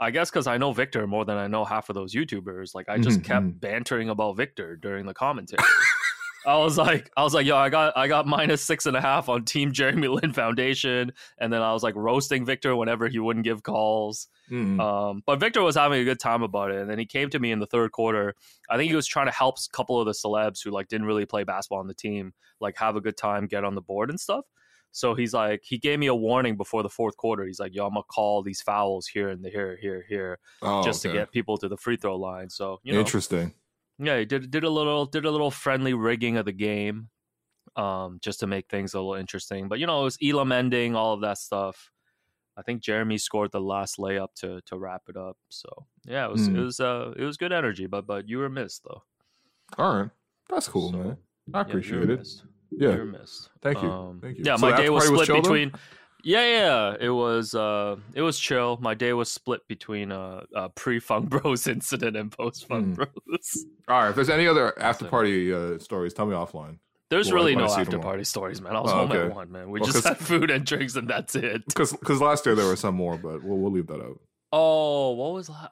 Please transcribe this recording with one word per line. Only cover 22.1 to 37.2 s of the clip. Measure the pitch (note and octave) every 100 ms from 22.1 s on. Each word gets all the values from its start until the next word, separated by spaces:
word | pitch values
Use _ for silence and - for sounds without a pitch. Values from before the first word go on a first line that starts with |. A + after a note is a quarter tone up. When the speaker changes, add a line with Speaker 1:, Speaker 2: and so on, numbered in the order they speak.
| G#2 F#2+ - _ _
Speaker 1:
like, | G#2 -
have | A2
a | G#2+
good | G#2 G2+
time, | G#2+ G#2 G2+
get | G#2
on | G2+
the | G2
board | F2+ G2 A#2+
and | E3+
stuff. | - C#4+ - _ _ _ _
So | - B2 A2+
he's | A#2
like, | A#2+ G#2+ G#2+
he | - A#2+
gave | D3 D3
me | C#3
a |
warning | A#2+ A2 B2 B2 G#2
before | G2+ A2
the | G2+
fourth | - A2 -
quarter. | A2+ G#2
He's | F#2+ F#2
like, | F#2+
"Yo, | F#2 G2+
I'm |
gonna | G#2
call | - - G#2 G#2
these | G2 F#2+
fouls | - G#2 G2+ F#2+ -
here | G#2 G2+
and | F#2
here, | F#2 G#2 F#2+ F#2
here, | G2 F#2 F#2
here, | G2+ F#2 F2 _ _
Speaker 2:
Oh, | G2 G2+
Speaker 1:
just | F#2+ F2
Speaker 2:
okay. | F#2
Speaker 1:
to | G2+
get | G#2
people | A#2 G#2+ G#2
to | F#2+
the | G2+
free | - A#2
throw | G2+ F#2+
line." | F#2 F#2 F#2
So, | - G2 F#2+
you | -
know. | G2+
Speaker 2:
Interesting. | G#2+ G#2 - F2 F2 - _ _ _ -
Speaker 1:
Yeah, | D3 C3
he | G#2+
did, | C#3 C3
did | D3+
a | D#3+
little, | D3+ D3 D3 C#3
did | D#3
a | D#3
little | D3+ D3
friendly | - C#3 C3+ C3+
rigging | B2 A2+ A#2+ A#2 A#2
of |
the | G2+
game, | F#2+ G#2+ G#2 G#2 G#2+ A2+ _